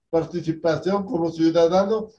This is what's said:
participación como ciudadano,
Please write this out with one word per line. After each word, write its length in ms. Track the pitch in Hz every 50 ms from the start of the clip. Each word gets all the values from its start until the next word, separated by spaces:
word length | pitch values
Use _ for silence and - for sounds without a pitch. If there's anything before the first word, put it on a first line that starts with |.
| _ _
participación 920 | - 165 156 156 - 175 156 160 156 156 - 165 156 - - 180 196 202 196
como 280 | 190 - 165 170 165
ciudadano, 760 | 160 160 160 165 160 170 165 165 180 190 202 202 220 214 214 - _